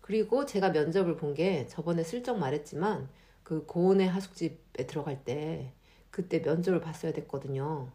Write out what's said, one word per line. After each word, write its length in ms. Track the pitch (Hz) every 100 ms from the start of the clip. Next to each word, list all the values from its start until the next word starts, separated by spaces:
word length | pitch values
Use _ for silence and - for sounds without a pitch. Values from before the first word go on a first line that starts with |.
그리고 440 | - 214 214 254 285
제가 240 | 208 190
면접을 480 | 156 151 175 175 156
본 160 | 147
게 340 | 143 180 170 120
저번에 360 | - 170 170
슬쩍 340 | 165 240 247 226
말했지만 720 | 139 143 - 143 196 175 135 - - _
그 220 | - 160 -
고은의 420 | 175 185 196 190
하숙집에 800 | 180 196 - 165 - - - 147
들어갈 360 | 156 151 135
때 500 | - 139 151 160 131 - _ - -
그때 300 | - 180 165
면접을 400 | 156 165 180 175
봤어야 320 | 165 156 165
됐거든요. 800 | 151 147 139 139 135 143 156 131